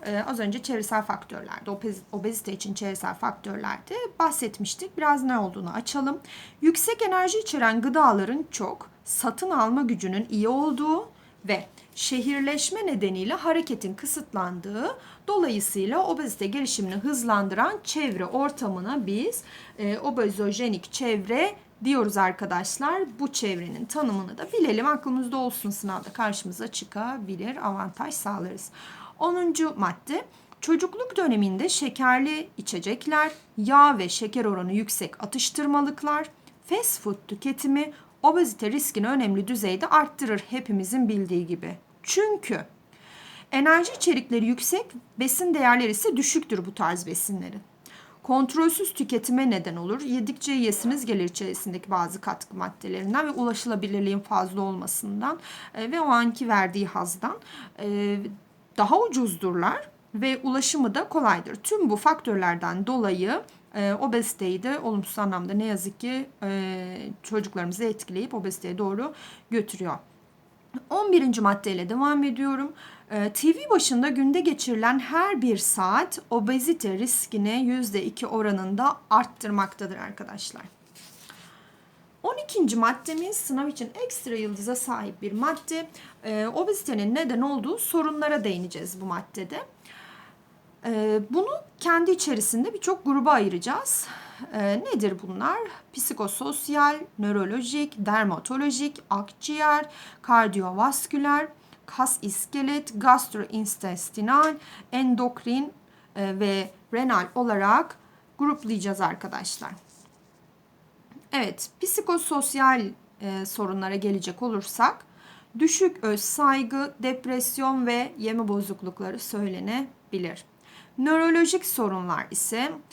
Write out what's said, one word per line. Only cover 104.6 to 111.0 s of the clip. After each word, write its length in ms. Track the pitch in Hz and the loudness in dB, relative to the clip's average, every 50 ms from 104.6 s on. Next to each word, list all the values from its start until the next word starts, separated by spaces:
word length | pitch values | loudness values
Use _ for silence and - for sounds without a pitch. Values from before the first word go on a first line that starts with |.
| - - - - - - | -12 -18 -20 -20 -12 -6
endokrin, 800 | 247 254 262 254 240 226 247 247 247 - - 240 247 269 294 294 - - _ _ - - - _ - | -2 0 4 4 4 4 2 -2 -2 -4 -4 -2 -2 -2 -2 -4 -8 -20 _ _ -20 -20 -20 _ -6
e, 240 | 202 196 196 190 190 | -6 -4 -4 -2 0
ve 320 | 208 196 196 196 185 - - - _ - 226 | 0 0 0 0 -2 -6 -10 -20 _ -6 -2
renal 320 | 240 262 254 220 180 180 180 - | 0 2 2 2 2 0 0 -2
olarak 640 | 247 247 233 208 196 196 202 233 302 339 - - - - - _ _ _ _ _ | -2 0 2 2 2 4 6 6 4 4 0 -8 -20 -20 -20 _ _ _ _ _
gruplayacağız 640 | - 285 - - - - 220 226 190 185 202 190 196 | 0 0 0 0 -2 -4 -4 -4 -2 -2 -4 -2 0
arkadaşlar. 720 | 185 175 175 180 - - - - 190 - - - - - 190 - - - - - - - _ _ _ _ _ _ _ _ _ _ _ _ _ _ _ _ _ _ | 0 -2 -2 -4 -10 -10 -8 -8 -8 -8 -8 -8 -10 -12 -14 -16 -20 -20 -20 -20 -20 -20 _ _ _ _ _ _ _ _ _ _ _ _ _ _ _ _ _ _